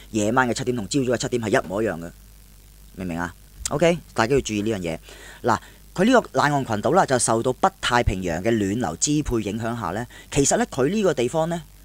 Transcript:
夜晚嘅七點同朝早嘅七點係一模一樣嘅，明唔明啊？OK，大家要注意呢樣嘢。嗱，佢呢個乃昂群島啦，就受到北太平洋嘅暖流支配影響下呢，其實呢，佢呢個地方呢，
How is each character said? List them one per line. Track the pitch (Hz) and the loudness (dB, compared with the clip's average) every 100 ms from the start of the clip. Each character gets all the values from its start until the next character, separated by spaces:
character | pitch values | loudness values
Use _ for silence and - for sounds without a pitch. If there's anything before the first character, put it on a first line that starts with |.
| - | -6
夜 | 107 104 | -2 2
晚 | 131 123 | 2 2
嘅 | 110 | 0
七 | |
點 | 127 123 | -4 -4
同 | 95 | -2
朝 | 143 | -2
早 | 123 | 0
嘅 | 113 | -2
七 | 123 | -2
點 | 120 | -2
係 | 107 127 | 0 0
一 | 80 | 0
模 | 98 | -4
一 | 110 | -2
樣 | 82 | -4
嘅， | 82 - - - - - - - - - | -10 -16 -20 -20 -20 -20 -20 -20 -20 -10
明 | 92 | -6
唔 | |
明 | 85 | -6
啊？ | 87 - - - - | -6 -10 -20 -12 -6
OK， | 143 170 175 - - | 2 2 2 -4 -2
大 | 113 | 2
家 | |
要 | 139 | 2
注 | - 107 | 0 -2
意 | |
呢 | 107 | -2
樣 | 104 | -2
嘢。 | 82 80 - - - - | -4 -8 -12 -20 -20 -6
嗱， | 117 104 - - - | 0 0 -2 -20 -10
佢 | - 220 | 0 4
呢 | 247 | 4
個 | - 131 | 4 0
乃 | 139 | 2
昂 | 143 117 | 2 0
群 | 104 | 0
島 | 131 185 | 2 2
啦， | 151 | 4
就 | 123 | 2
受 | - 113 | 2 2
到 | 127 | 0
北 | - 190 - | 0 0 0
太 | - 120 | 0 2
平 | 117 95 | 2 0
洋 | 90 80 | -2 -2
嘅 | 107 | 0
暖 | 113 98 113 | 0 0 -2
流 | 110 82 | -4 -2
支 | 147 151 | 0 0
配 | 139 117 | 0 -2
影 | 98 110 | -2 -4
響 | 113 120 | -4 -4
下 | 87 | -4
呢， | 101 123 - - | -6 -8 -12 -4
其 | 143 | 0
實 | 139 190 | 2 2
呢， | 240 | 0
佢 | - 139 | 0 0
呢 | 214 | 2
個 | 185 | 0
地 | 139 120 | 2 0
方 | 160 165 | 0 -2
呢， | 170 - - | -4 -8 -20